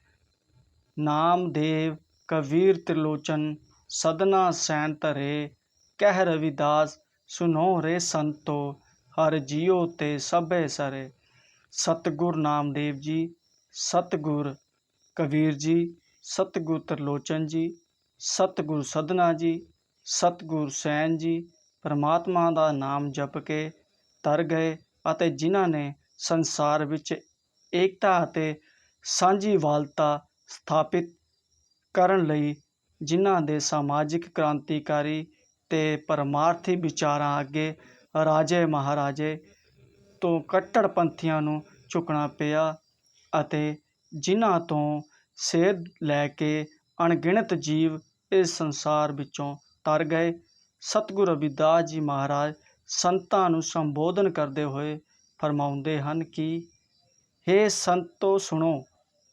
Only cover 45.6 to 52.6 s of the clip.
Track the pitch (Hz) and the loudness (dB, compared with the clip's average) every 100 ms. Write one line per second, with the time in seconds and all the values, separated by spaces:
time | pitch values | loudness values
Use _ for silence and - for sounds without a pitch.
45.6 | 180 190 170 - 156 143 147 143 151 151 | 2 0 -6 -6 -2 0 -2 -2 -2 -2
46.6 | 151 _ _ - 170 170 165 202 180 170 | -6 _ _ -2 0 0 2 0 0 -2
47.6 | 147 156 160 156 - _ _ 190 175 175 | -2 0 0 -2 -10 _ _ 2 2 0
48.6 | 156 143 156 151 151 143 139 - 143 143 | -4 -4 0 0 0 -4 -10 -8 -8 -10
49.6 | _ _ - 156 156 165 170 170 _ _ | _ _ 0 0 2 0 0 -4 _ _
50.6 | _ _ - 214 214 196 190 156 151 135 | _ _ -4 -2 -2 0 2 2 -2 2
51.6 | 156 165 160 160 151 139 139 143 151 156 | 4 4 2 -2 -2 -2 -2 -2 -2 -6